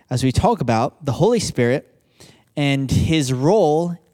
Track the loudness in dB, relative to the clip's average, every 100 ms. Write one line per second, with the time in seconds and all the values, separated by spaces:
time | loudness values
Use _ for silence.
0 | -8 -2 0 2 0 0 0 0 0 -4
1 | -6 0 2 2 -2 -2 0 0 -4 _
2 | _ _ -20 -20 _ -4 -2 0 0 0
3 | 0 0 0 0 2 2 2 0 -2 -6
4 | _